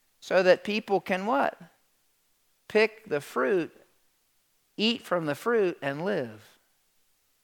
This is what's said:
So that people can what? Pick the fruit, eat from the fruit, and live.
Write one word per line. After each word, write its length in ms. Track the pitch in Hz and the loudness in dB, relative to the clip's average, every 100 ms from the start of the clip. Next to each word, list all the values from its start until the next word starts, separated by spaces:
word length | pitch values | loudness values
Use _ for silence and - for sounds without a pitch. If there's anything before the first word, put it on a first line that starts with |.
| _ _ | _ _
So 220 | - 180 | 0 4
that 220 | 180 - | 6 4
people 380 | - 214 - 190 | 4 -4 0 -2
can 240 | - 185 202 | 0 -4 0
what? 340 | 277 - - 170 _ _ _ _ _ _ _ _ _ - | 0 0 -4 -16 _ _ _ _ _ _ _ _ _ -2
Pick 420 | 214 214 - - | 2 2 0 -6
the 120 | 147 | -6
fruit, 540 | - 240 254 185 147 - _ _ _ _ _ _ _ _ _ - | -4 -4 0 0 -2 -10 _ _ _ _ _ _ _ _ _ -2
eat 240 | 214 233 | -2 -2
from 220 | - 175 156 | -4 -4 -2
the 100 | 139 | -4
fruit, 420 | 226 233 185 - | -2 0 0 -2
and 240 | 139 143 185 | -6 -6 -4
live. 520 | 185 117 110 - _ _ _ _ _ _ _ _ _ | -4 -6 -12 -20 _ _ _ _ _ _ _ _ _